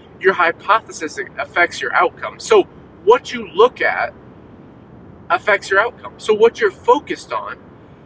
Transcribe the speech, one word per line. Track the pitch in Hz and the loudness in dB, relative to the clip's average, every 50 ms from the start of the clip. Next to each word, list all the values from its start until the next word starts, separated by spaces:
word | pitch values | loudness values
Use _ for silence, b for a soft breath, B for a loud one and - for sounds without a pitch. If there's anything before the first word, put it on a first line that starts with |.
| B B - - | B B -14 -2
your | 180 190 180 | 0 0 2
hypothesis | - 170 165 165 - - - 208 220 - - - - 160 147 - 139 127 - - 131 | 2 0 -2 -2 -4 0 0 0 0 0 -6 -12 -12 -12 -10 -10 -12 -12 -10 -10 -10
affects | 139 - - 180 175 170 - - | -10 -4 -2 -2 -2 -2 -2 -6
your | - - - | -6 -2 0
outcome. | 156 175 160 - - - 107 104 - | 0 0 0 -2 -6 -12 -12 -12 -12
So | - - 226 202 - - - - - - - - - | 0 4 4 4 4 2 -4 -20 -20 -20 -20 -2 2
what | 190 240 - - - 247 | 4 4 4 2 -4 -12
you | 240 214 170 | -12 -12 -4
look | - 185 226 247 - - | 2 2 2 2 2 0
at | 143 107 90 92 117 - - - - - - - - - - - - - - - - - - - - - - - - - | -4 -2 -2 -2 -4 -6 -8 -14 -20 -20 -20 -20 -20 -20 -20 -20 -20 -20 -20 -20 -20 -20 -20 -20 -20 -20 -20 -18 -6 -4
affects | 170 180 - 214 202 196 - - | -4 -2 0 0 -2 -2 -2 0
your | 190 196 | 0 0
outcome. | 220 - - - - - - | 0 0 -4 -12 -16 -20 -18
So | - - - 214 | -6 -2 -2 2
what | 202 226 233 - - | 4 2 2 2 0
you're | 226 190 | -2 -2
focused | - - - - 247 - - - 156 - - - 123 | -2 -2 0 2 2 2 0 -4 -10 -10 -10 -8 -8
on, | 107 101 104 - - - - - - - - - - - | -8 -8 -10 -12 -16 -18 -20 -20 -20 -20 -20 -20 -20 -20